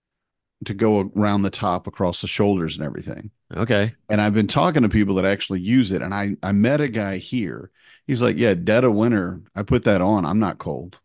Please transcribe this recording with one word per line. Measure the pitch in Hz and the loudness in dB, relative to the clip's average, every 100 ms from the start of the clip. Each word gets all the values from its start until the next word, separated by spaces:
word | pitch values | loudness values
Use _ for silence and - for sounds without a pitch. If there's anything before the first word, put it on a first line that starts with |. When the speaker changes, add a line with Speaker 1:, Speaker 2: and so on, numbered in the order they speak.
| _ _ _ _ _ - - | _ _ _ _ _ -14 -10
Speaker 1:
to | |
go | 98 110 104 98 101 | 0 2 2 0 0
around | 104 101 | 0 2
the | 98 | -2
top, | - 101 90 - | -2 -2 -2 -4
across | - 92 85 | -4 -2 -2
the | 98 | -4
shoulders | - 104 95 82 76 | 0 2 2 -2 -6
and | 76 | -8
everything. | - - - 107 - - - | -10 -12 -12 -16 -20 -12 -4
Speaker 2:
Okay. | 110 104 107 - - | 0 0 0 -4 -2
Speaker 1:
And | 107 | 0
I've | 104 | 2
been | 107 101 | 2 2
talking | 143 175 156 | 2 2 2
to | 110 | 2
people | 107 98 92 | 2 2 2
that | 95 | 0
actually | 98 - 92 | 0 -4 -4
use | 92 127 107 | 2 2 2
it. | 90 | -2
And | 71 | -4
I, | 101 101 - | -4 -4 -4
I | 98 | 0
met | 101 117 147 | 2 2 2
a | 147 | -2
guy | 110 101 95 | -4 -6 -6
here. | - 123 92 57 - _ _ _ - | -6 -6 -4 -8 -14 _ _ _ -4
He's | 123 | 0
like, | 120 82 | 2 2
"Yeah, | 117 90 | 2 2
dead | 87 110 127 | 2 4 4
of | 104 | 4
winter, | 117 110 90 92 - - | 2 2 -2 -8 -10 -8
I | |
put | 104 123 113 | 0 0 2
that | 98 | 2
on. | 92 107 80 | 2 0 0
I'm | 104 | 0
not | 101 - | 0 -4
cold." | 87 67 85 - | -8 -8 -10 -18